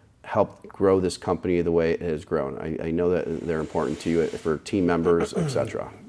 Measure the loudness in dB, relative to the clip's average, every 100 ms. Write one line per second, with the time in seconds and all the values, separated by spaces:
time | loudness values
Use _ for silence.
0 | _ _ -4 0 0 -2 -14 2 4 6
1 | 2 -2 -2 -2 2 2 4 2 2 0
2 | -2 -4 -2 -2 -2 -6 -6 -4 -2 0
3 | 2 2 -2 -4 -4 -4 -2 -2 -2 -2
4 | 0 0 0 -2 -2 -2 -2 0 2 2
5 | 4 2 2 -2 -2 -2 -2 -4 -8 -12